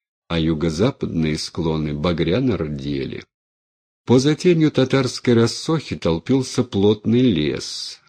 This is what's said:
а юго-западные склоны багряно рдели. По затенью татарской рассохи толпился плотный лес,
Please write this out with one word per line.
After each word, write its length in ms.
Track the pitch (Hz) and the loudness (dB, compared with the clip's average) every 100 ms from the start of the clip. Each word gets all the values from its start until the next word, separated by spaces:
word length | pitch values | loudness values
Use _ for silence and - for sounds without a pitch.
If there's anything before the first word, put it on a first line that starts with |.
| _ _ - | _ _ -6
а 100 | 85 | -2
юго-западные 960 | 80 80 85 78 117 - - 80 80 76 | 0 0 -2 0 -2 -2 -6 -2 -2 -2
склоны 560 | - - 82 78 76 | -6 -4 -2 -2 -4
багряно 640 | 73 85 80 80 98 131 90 | -2 -2 0 0 0 0 -2
рдели. 680 | 78 73 69 69 65 - - _ _ _ _ _ _ _ - | -4 -6 -6 -6 -6 -10 -16 _ _ _ _ _ _ _ 2
По 140 | 123 | 4
затенью 520 | 139 151 180 165 156 | 4 2 2 4 4
татарской 600 | - 131 135 127 - - | 2 2 2 0 -2 2
рассохи 640 | 117 117 - - 160 - 78 | 4 4 0 -4 -4 -4 -4
толпился 680 | - 82 - 135 127 - | -2 0 0 0 0 -4
плотный 580 | 120 101 101 110 110 120 | -2 2 2 2 2 2
лес, 800 | 127 85 76 - - - - - | 4 2 0 -4 -8 -10 -12 -16